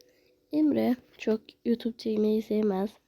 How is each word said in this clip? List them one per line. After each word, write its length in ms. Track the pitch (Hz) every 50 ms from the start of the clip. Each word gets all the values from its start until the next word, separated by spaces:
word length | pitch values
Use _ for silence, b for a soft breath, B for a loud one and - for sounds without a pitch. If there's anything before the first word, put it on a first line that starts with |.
| b b b b b b b _ _ _ -
Emre 420 | 302 311 294 247 220 220 233 247 - - _ _
çok 240 | - - 226 220 220 - - - _ -
YouTube 320 | 233 233 233 - 233 233
çekmeyi 440 | - - 226 214 208 214 214 214 220
sevmez, 480 | 220 - 214 214 214 208 190 190 196 214 - _ _